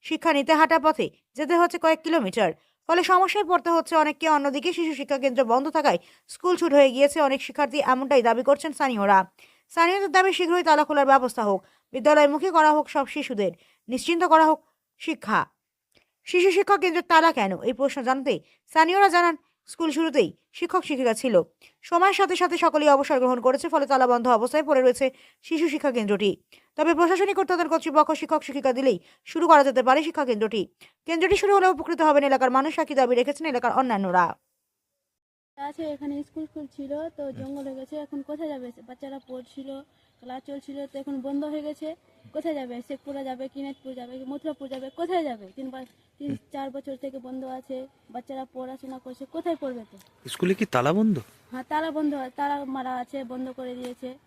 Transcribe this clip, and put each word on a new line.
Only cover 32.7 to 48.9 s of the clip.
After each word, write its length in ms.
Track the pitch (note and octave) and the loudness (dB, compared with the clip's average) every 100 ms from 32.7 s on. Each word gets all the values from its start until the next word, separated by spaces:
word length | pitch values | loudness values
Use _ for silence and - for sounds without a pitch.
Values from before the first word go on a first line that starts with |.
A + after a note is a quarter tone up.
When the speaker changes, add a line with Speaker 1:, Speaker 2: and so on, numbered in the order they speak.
| D#4 | -2
Speaker 1:
একই 160 | D#4 C4+ | -2 2
দাবি 180 | B3 B3 | 2 2
রেখেছেন 300 | B3+ C#4+ D#4+ | 0 -2 -4
এলাকার 260 | B3 A#3+ A3 | -2 0 0
অন্যান্যরা। 460 | B3+ G3+ F#3+ F3+ E3+ - _ _ _ _ _ _ _ _ _ _ _ - | 0 -2 2 2 2 -2 _ _ _ _ _ _ _ _ _ _ _ -12
Speaker 2:
আছে, 260 | C#4+ D4+ D#4+ | -12 -8 -8
এখানে 300 | C#4+ C#4+ C#4+ | -8 -8 -8
স্কুল 220 | C#4+ D#4+ D#4 | -10 -12 -12
খুলছিল 560 | D#4 C#4+ - C#4 D4 E4 | -12 -14 -14 -10 -8 -8
তো 140 | D#4+ C#4 | -10 -12
জঙ্গল 320 | C4 C4 C#4+ | -10 -12 -10
হয়ে 120 | C4+ C4 | -10 -12
গেছে, 200 | C4 D4+ | -12 -12
এখন 240 | D4 C#4+ | -10 -12
কোথায় 280 | C#4 D4 D#4+ | -10 -10 -8
যাবে? 220 | C#4 B3 - A3+ | -10 -12 -18 -20
বাচ্চারা 320 | B3+ C#4 C4+ B3+ | -18 -16 -16 _
পড়ছিল, 420 | B3+ B3 - C4+ C4+ D4 _ _ _ | -18 -16 -18 -14 -16 -18 _ _ _
ক্লাস 200 | A#3+ C4 C#4 | -16 -16 -14
চলছিল, 300 | C#4 - C#4 C#4 | -14 -14 -14 -12
তো 80 | C4+ | -12
এখন 160 | C#4 C#4 | -10 -10
বন্ধ 200 | C4 C#4+ D4+ | -6 -6 -6
হয়ে 160 | D4+ | -8
গেছে, 340 | D4 D4 D#4 E4 _ _ - | -10 -10 -12 -14 _ _ -12
কোথায় 220 | D4+ D#4+ D4 | -8 -6 -8
যাবে? 260 | B3+ A#3+ - | -10 -14 -14
শেখপুরা 360 | C#4 C#4+ C#4 | -14 -12 -10
যাবে, 240 | C4 B3+ C4 | -10 -10 -12
কিনেতপুর 460 | C#4 C#4 C4+ C4 | -10 -12 -12 -16
যাবে, 320 | B3+ A#3+ B3+ C4 | -16 -16 -14 -12
মথুরাপুর 420 | C#4+ D#4 C#4+ C4+ | -10 -10 -10 -12
যাবে, 220 | C4 C4+ | -12 -14
কোথায় 340 | - E4+ F4+ | -8 -4 -4
যাবে? 220 | D4+ A3+ F#3+ A#3 | -4 -8 -14 -14
তিন 140 | C4+ | -14
বা-, 180 | C4 B3+ _ _ _ | -14 -18 _ _ _
তিন 120 | C#4+ C4+ _ | -10 -10 _
চার 160 | C#4+ C4+ | -12 -10
বছর 260 | C4+ C#4 C4 | -12 -12 -12
থেকে 220 | C#4 C4 | -12 -12
বন্ধ 260 | B3+ C4 C4 | -14 -14 -12
আছে, 420 | C4 B3+ C4 C4+ _ _ | -14 -12 -12 -12 _ _
বাচ্চারা 340 | A#3 B3 C4 C4 | -18 -12 -12 -12
পড়াশোনা 440 | B3+ B3+ C4+ C4 | -12 -14 -14 -16